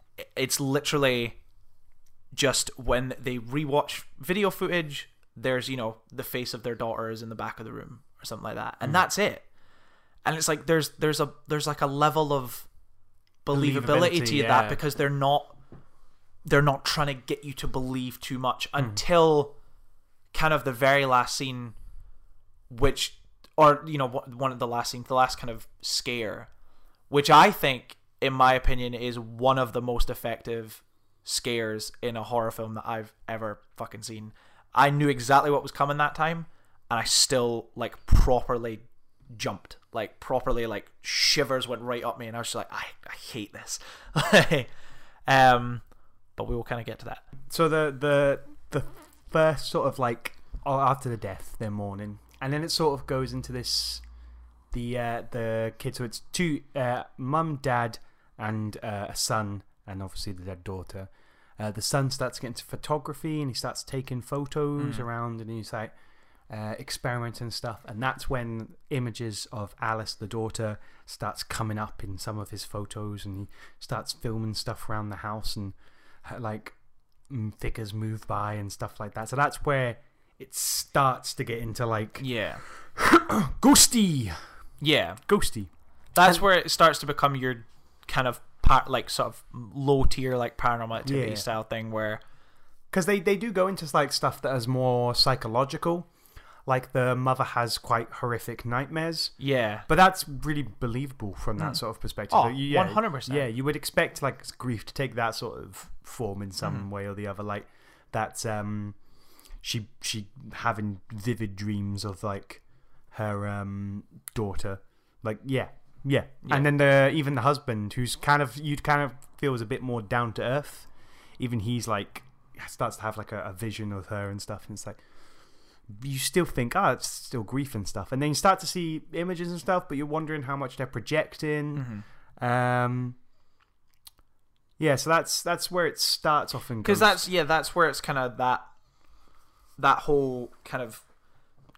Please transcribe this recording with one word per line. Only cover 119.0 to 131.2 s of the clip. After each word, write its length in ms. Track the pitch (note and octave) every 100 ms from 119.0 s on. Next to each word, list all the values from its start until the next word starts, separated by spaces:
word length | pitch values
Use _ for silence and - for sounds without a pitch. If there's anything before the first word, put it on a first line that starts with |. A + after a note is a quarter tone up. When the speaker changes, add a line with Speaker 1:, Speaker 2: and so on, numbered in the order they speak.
Speaker 2:
of 120 | C#3 B2+ - -
feel 160 | C#3+ B2
is 60 |
a 40 | A2
bit 160 | B2+
more 200 | B2 A#2+
down 300 | G2 A#2+ A#2
to 100 | -
earth. 420 | A2+ C#3 - - - - - - - -
Even 220 | B2 A#2
he's, 260 | G#2 A#2+ A#2
like, 340 | G2+ G#2 - - - - - -
starts 300 | - A#2 -
to 40 |
have, 160 | G#2+ G#2+
like, 140 | G#2
a, 100 | G#2
a 120 | G2+
vision 380 | F#2 A2 G2+ G#2
of 160 | G2 -
her 220 | G#2 G2+
and 100 | G2+
stuff, 280 | - G#2 -
and 80 | G2+
it's 100 | G#2
like, 120 | - - - - - - - - _ - G#2
you 160 | C#3 C3+
still 260 | - F3+ E3
think, 300 | - A#2 F#3
"Ah, 160 | F3+
it's 160 | B2 -
still 340 | - - B2
grief 320 | G#2 C3 C#3
and 140 | A2 F#2
stuff." 240 | G#2 F#2
And 100 | C3
then 80 | D3
you 60 | C#3
start 240 | G3 F#3
to 80 | D#3
see 340 | F#3 E3 D#3 -
images 380 | E3 F3 E3+ F3
and 100 | F3
stuff, 280 | - F3+ -
but 80 | C#3
you're 80 | D3
wondering 380 | D#3 D3+ D3+
how 120 | C3 C#3
much 220 | B2+ -
they're 80 | C3
projecting. 920 | A#2+ G2+ D#3